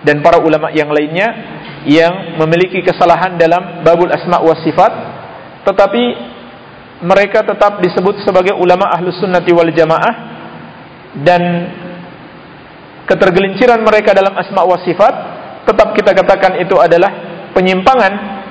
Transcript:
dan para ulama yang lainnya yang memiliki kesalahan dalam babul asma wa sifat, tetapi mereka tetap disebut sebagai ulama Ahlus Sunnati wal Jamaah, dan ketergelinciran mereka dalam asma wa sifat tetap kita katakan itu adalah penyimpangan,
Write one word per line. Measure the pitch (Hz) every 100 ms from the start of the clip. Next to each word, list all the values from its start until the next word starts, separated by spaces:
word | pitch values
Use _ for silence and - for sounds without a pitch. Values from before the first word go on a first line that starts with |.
dan | 147 147 160
para | 170
ulama | 160 156 156
yang | 156 147
lainnya | 151 151 165 220 - - - - - -
yang | 156 170 185 165 156
memiliki | 160 170 185 185
kesalahan | 180 - 175 165 185 175
dalam | 165 175 190 - 156
babul | 175 175
asma | 147 - 170
wa | 160 160
sifat, | 160 156 208 - - - - - - -
tetapi | - 196 196 226 240 - - - - - - - - -
mereka | 170 190 202 220
tetap | 214 202 208 202
disebut | 180 - 185 202 -
sebagai | 185 180 196
ulama | 180 180 190
Ahlus | 170 180 175
Sunnati | 196 180 175 170
wal | 170
Jamaah, | 156 156 160 202 233 - - - - - - - - - -
dan | 147 175 175 175 175 - - 175 175 - - - - - - - - - -
ketergelinciran | 175 190 180 196 190 247 233
mereka | 214 214 214
dalam | 196 190 190
asma | 175 196 175
wa | 175
sifat | - 175 214 330 - - - -
tetap | - 208 208 -
kita | 202 190
katakan | 185 196 190 175
itu | 175 185
adalah | 170 170 190 - - - - -
penyimpangan, | 185 190 190 262 196 208 - - -